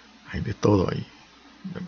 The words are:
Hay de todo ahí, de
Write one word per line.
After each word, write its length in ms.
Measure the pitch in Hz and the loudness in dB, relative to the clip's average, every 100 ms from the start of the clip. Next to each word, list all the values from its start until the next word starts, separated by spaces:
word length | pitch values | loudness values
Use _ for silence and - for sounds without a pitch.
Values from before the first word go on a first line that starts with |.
| - - - | -20 -20 -10
Hay 100 | 92 | -8
de 120 | - | -6
todo 380 | 104 113 104 87 | 0 4 4 2
ahí, 160 | - - - - - - - | -2 -8 -16 -20 -20 -20 -14
de 180 | 190 - | -12 -10